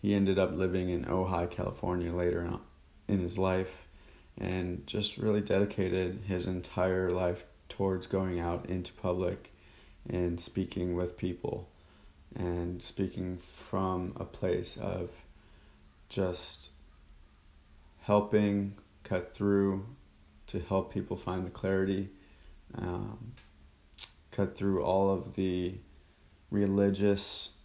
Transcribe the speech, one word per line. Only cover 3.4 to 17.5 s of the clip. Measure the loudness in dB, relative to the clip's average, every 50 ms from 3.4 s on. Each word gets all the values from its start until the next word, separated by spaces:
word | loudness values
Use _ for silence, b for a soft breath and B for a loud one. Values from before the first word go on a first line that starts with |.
| 2 2 2 2 0 -4 -8 -14 -20 -20 B B B B B B B B B -6
and | -4 -2 -2 -2 -2 -2 -4 -6 -8
just | -4 -2 -2 -2 -2 -2 -2
really | 2 2 2 2
dedicated | 2 2 4 4 4 2 2 0 0 2 2 2 0 0 -2 -4 -4 -2
his | -2 -2 0
entire | -2 -2 -4 -4 -4 0 2 2 2 4 2 2 2
life | 2 2 2 0 0 -2 -6 -18 -20 -20 -18 -18
towards | -4 -2 0 0 0 -2 -2 0
going | 0 0 2 2 0 0
out | 0 0 -2 -2 -4 -4
into | -4 -4 -4 -6 -12
public | -6 -2 0 0 2 0 0 -2 -4 -10 -18 B B B B B B B B B B -10 -4
and | -2 0 0 0 0 -2
speaking | -6 -6 -2 -2 -2 -2 -2 -4 -2 0 0
with | 0 -2 -2 -4 -4
people, | -4 -4 -4 -4 -4 -4 -4 -4 -8 -12 b b b b b b b b b b b -14 -8
and | -4 -2 -2 -2 -2 -2 -4 -4 -6 -8
speaking | -10 -2 -2 -2 -2 0 -4 -4 -4 -6 -8
from | -10 -16 -20 -20 -10 -4 -2 0 0 2 0 0 -2 -4 -6 -8
a | -8
place | -10 -6 -2 0 0 0 0 -2 -4 -6 -4
of | -4 -4 -2 -4 -4 -6 -10 -16 -20 -20 b b b b b b b b b b b b -20 _ -18 -8
just | -2 0 0 0 0 -4 -6 -8 -10 -12 -12 -16 -18 -20 -20 -20 -20 -20 -20 -20 -20 -20 -20 -20 -20 -20 _ -20